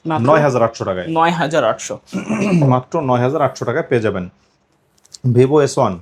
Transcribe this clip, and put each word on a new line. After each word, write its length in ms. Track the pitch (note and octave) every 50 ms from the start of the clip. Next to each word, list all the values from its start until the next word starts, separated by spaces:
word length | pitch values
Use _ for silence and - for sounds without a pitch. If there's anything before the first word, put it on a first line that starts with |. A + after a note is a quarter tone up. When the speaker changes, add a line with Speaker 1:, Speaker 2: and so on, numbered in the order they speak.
| -
Speaker 1:
মাত্র 200 | D#3+ D#3 C3+ A#2
Speaker 2:
নয় 160 | C#3 D#3 D3+
হাজার 200 | D3 C#3+ B2 A#2+
আটশো 220 | A2+ A2+ - - A2
টাকায়। 220 | G2+ F#2 F2+ F2 D#3+
Speaker 1:
নয় 220 | D#3+ D#3+ E3 E3+
হাজার 340 | F3 E3 - D#3+ E3 D3+ A#2+
আটশো। 300 | A2 A#2+ - - - - - _ - - F#3+ F#3 -
Speaker 2:
<clears throat> 420 | A3 G#3+ G3 G3+ F3+ E3 D3 C3 B2
মাত্র 200 | B2+ - - - E3
নয় 220 | D3 B2+ B2 A#2+
হাজার 180 | B2 C3 D3 D#3+
আটশো 220 | C#3 B2+ - - B2+
টাকায় 220 | A#2+ A#2 D#3+ D#3+ -
পেয়ে 160 | C3 A#2 G#2+
যাবেন 200 | G#2+ G2 F#2 F2+ F2+ _ _ _ _ _ _ _ _ _ _ _ _ _ _ _ _ - - -
Vivo 320 | C3 - A#2+ C3 C3 D3+ D3+
এস 140 | C#3 C3 -
ওয়ান। 180 | C#3 B2 G2+ F#2 E2+